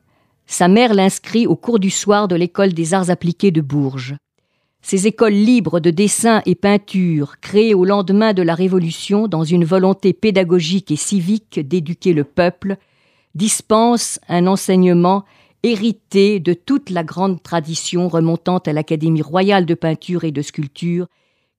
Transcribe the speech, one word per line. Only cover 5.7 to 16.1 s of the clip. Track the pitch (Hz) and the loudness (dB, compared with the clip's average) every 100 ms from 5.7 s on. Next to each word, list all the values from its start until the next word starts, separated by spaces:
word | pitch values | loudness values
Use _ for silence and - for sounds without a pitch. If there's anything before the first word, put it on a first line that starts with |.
| 170 | 0
de | 170 | 0
dessin | 165 208 - 233 220 | 2 0 0 2 2
et | 185 180 | 0 0
peinture, | 202 202 - 190 180 156 139 - | 2 0 0 -2 0 0 -4 -8
créées | - 202 226 | -2 2 4
au | 196 | 4
lendemain | 185 202 190 202 220 | 2 0 2 2 2
de | 190 | 2
la | 170 165 | 0 0
Révolution | 185 185 165 - - 202 220 | 0 0 -2 -6 -4 -2 0
dans | 165 | -2
une | 160 175 | 0 0
volonté | 160 190 185 190 196 | 2 2 2 2 -2
pédagogique | - 220 190 175 180 156 190 - | 0 0 0 2 0 0 -4 -4
et | 151 | -6
civique | - 202 170 220 - 175 | -4 -2 -2 -4 -6 -10
d'éduquer | 139 180 156 170 185 | -4 -4 -4 -4 -2
le | 156 | 0
peuple, | 143 - 175 - 196 190 _ _ _ _ _ 156 | -2 0 -2 -2 -8 -10 _ _ _ _ _ -4
dispensent | 208 - - 220 233 240 - - - | -4 -4 0 2 2 0 -4 -10 -4
un | 175 180 | 0 0
enseignement | 190 - 185 180 175 175 196 - _ _ _ | 0 0 2 4 4 2 0 -4 _ _ _
hérité | 233 208 226 - _ | -4 -2 -2 -4 _